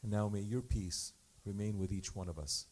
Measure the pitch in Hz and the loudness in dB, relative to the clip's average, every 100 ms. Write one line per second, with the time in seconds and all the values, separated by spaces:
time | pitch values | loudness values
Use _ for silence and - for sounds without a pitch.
0 | 113 104 107 101 101 120 127 117 92 - | 2 2 2 2 0 -2 2 2 2 -2
1 | - - - - - 101 104 104 95 98 | -6 -10 -20 -12 -6 0 0 2 2 0
2 | 92 - 90 80 73 - - | -2 -4 -4 -4 -2 -2 -4